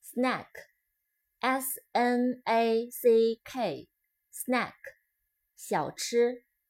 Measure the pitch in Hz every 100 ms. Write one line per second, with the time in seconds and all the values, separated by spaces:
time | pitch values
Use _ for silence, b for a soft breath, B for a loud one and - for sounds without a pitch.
0 | - - 254 202 - - - _ _ _
1 | _ _ _ _ 254 262 262 - _ -
2 | 240 247 247 247 - 226 233 226 240 -
3 | 247 226 226 226 - 269 220 - - _
4 | _ _ _ - - 247 214 - - -
5 | _ _ _ _ _ _ - 190 139 -
6 | - 233 240 247 _ _ _